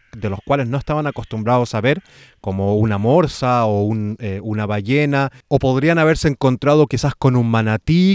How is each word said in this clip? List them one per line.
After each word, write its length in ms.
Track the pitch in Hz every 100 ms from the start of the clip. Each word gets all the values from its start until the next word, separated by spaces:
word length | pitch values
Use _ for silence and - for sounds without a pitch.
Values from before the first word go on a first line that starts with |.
| - 113
de 140 | 104
los 100 | 98 -
cuales 240 | 139 120
no 80 | 135
estaban 300 | - 151 147
acostumbrados 680 | 127 - 110 107 123 120 113
a 60 |
ver, 200 | 120 160 - - - _
como 360 | 101 95 98 107
una 200 | 110 101
morsa 680 | 110 165 156 - 127 123 110
o 180 | 101
un, 320 | 104 110 104 110
eh, 200 | 110 98
una 240 | 110 107 104
ballena, 640 | 104 101 139 147 139 135 - -
o 100 | 139
podrían 400 | 131 131 156 170
haberse 300 | 156 160 156
encontrado 580 | 131 131 127 139 151 147
quizás 280 | 123 143 -
con 200 | 135 127
un 160 | 117
manatí, 600 | 113 110 110 - 170 190